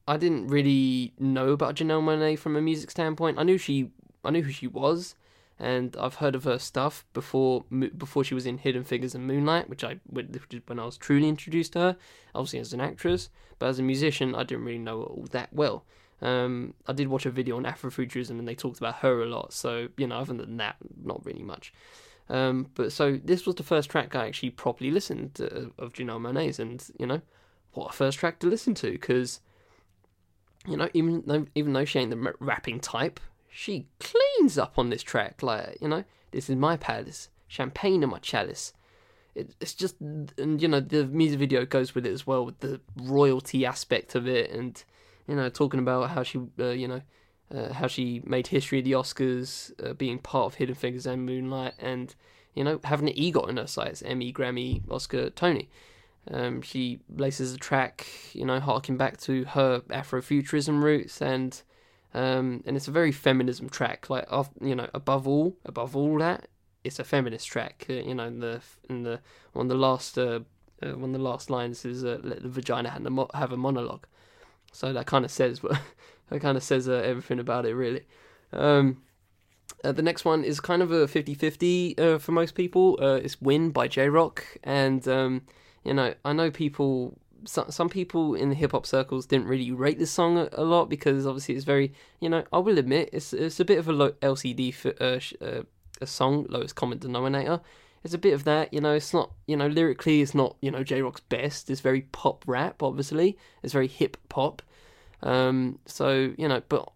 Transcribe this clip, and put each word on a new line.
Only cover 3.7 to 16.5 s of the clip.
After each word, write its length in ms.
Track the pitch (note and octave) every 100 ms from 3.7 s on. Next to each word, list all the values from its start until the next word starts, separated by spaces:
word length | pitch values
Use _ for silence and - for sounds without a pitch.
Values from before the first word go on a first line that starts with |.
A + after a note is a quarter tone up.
| C#3 B2+ - _ _
I 60 | -
knew 120 | E3
who 100 | C#3+
she 160 | C#3 B2+
was, 480 | B2 C3+ E3+ F3+ - _ _ _ -
and 380 | A2+ B2+ B2+ -
I've 180 | C3 -
heard 200 | D3 C3
of 80 |
her 140 | C#3 B2
stuff 460 | - C3 C#3+ - -
before, 500 | - - C3+ C3 B2+ -
m-, 180 | C3 C3 -
before 260 | C#3 C#3+
she 120 | C3+
was 120 | C3 B2+
in 120 | B2+
Hidden 260 | C#3 B2+
Figures 300 | B2+ B2 B2+
and 120 | B2 C3
Moonlight, 420 | C#3 C#3+ E3 -
which 140 | -
I, 160 | A#2 F#3 -
which 220 | C3 - B2 -
is 100 | A#2+ -
when 120 | A#2+
I 60 |
was 120 | A#2 -
truly 320 | - C#3+ D3+
introduced 440 | D3+ - E3 D#3+
to 80 | E3+
her, 160 | F3+ F3+ - - _
obviously 260 | - C3 C3
as 120 | A#2
an 80 | B2
actress, 480 | D3 F3+ E3+ F3+ - - - -
but 100 | B2
as 80 | C3
a 40 |
musician, 520 | C3 C3+ D3+ C#3+ C3
I 80 | A#2
didn't 220 | B2+ A#2+
really 140 | A#2 A#2
know 220 | A2+ A2+
her 60 | -
all 200 | - -
that 200 | B2+ -
well. 320 | D3 D3 - - _ _ _
Um, 540 | B2 B2+ B2